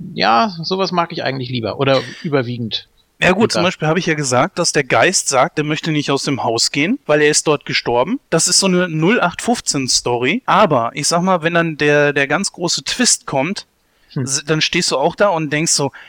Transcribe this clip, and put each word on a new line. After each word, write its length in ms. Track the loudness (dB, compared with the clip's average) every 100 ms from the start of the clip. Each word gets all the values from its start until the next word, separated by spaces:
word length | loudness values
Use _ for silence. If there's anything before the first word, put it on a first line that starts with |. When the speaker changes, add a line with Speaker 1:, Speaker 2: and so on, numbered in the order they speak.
| -12
Speaker 1:
ja, 400 | -2 2 2 2 -2
sowas 280 | -6 -4 -2
mag 200 | -2 -4
ich 120 | -4
eigentlich 260 | -4 -4 -6
lieber. 300 | -4 -4 -2
Oder 220 | 2 2 0 -10
überwiegend. 640 | -2 -2 -2 -6 -6 -8 -10 _ _ -2
Speaker 2:
Ja 80 | 0
gut, 80 | 2
Speaker 1:
Lieber. 60 | 2
Speaker 2:
zum 140 | 2
Beispiel 240 | -2 -2 -2
habe 120 | 0
ich 80 | 0
ja 80 | -2
gesagt, 420 | 0 2 0 0
dass 140 | -2
der 120 | 0
Geist 460 | 0 2 2 2 0
sagt, 280 | 2 2 0
er 40 |
möchte 280 | -4 -4 -2
nicht 180 | -2 0
aus 140 | -2
dem 200 | -2 -2
Haus 280 | -2 0 -2
gehen, 260 | 0 0 -2 0
weil 160 | 4
er 80 | 4
ist 160 | 2 2
dort 180 | 0 -2
gestorben. 540 | -6 0 0 0 -2 -2
Das 160 | 0 2
ist 120 | 2
so 60 | 2
eine 220 | 2 2
null 320 | 0 2 2
acht 200 | 0 -2
fünfzehn 440 | -2 -2 -2 -4 0
Story. 540 | -2 0 0 0 -2 0
Aber 460 | 2 4 2 0 -4
ich 120 | -2
sag 140 | 0
mal, 220 | 2 0
wenn 100 | 2
dann 240 | 0 0 0
der, 360 | 2 4 4
der 140 | 2 0
ganz 240 | 0 -2
große 320 | -4 -4 -4
Twist 420 | -4 -2 0 0 -2
kommt, 400 | -2 -2 -4 -10 _ _ _ _
Speaker 1:
Hm. 100 | -6
Speaker 2:
s-, 200 | -4 -6 -2
dann 140 | -2
stehst 320 | 0 0 0
du 60 | 0
auch 180 | 0 2
da 140 | 2
und 220 | 2 -2
denkst 180 | -2 0
so, 200 | 0 -2 -4